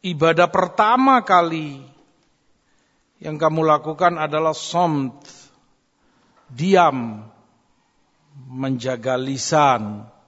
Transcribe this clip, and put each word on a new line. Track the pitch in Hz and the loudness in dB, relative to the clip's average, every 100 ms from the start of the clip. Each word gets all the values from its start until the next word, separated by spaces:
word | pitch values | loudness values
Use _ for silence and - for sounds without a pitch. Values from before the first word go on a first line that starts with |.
Ibadah | 185 160 160 165 175 | -8 0 2 4 2
pertama | 180 180 - 214 254 269 262 | 2 -2 0 2 4 4 2
kali | - 180 170 165 151 135 135 _ _ _ _ _ _ _ _ _ _ _ _ _ | 4 2 2 -4 -8 -14 -20 _ _ _ _ _ _ _ _ _ _ _ _ _
yang | 156 151 | -12 -2
kamu | 156 160 | 0 0
lakukan | 156 151 156 151 175 170 | 2 2 0 0 0 0
adalah | 156 156 160 156 | -4 -2 -2 -4
samt, | - 170 180 147 135 - - - _ _ _ _ _ _ _ _ _ _ _ | -6 -2 -2 -2 -4 -10 -20 -20 _ _ _ _ _ _ _ _ _ _ _
diam, | 123 175 190 165 131 117 107 110 _ _ _ _ _ _ _ _ _ _ 139 131 | -6 2 4 4 2 -8 -10 -18 _ _ _ _ _ _ _ _ _ _ -20 -18
menjaga | 127 135 127 127 127 120 | -8 -6 -4 -6 -4 -2
lisan. | 127 131 135 - 156 143 123 107 104 113 _ | -4 -4 -8 -2 2 4 2 -2 -10 -16 _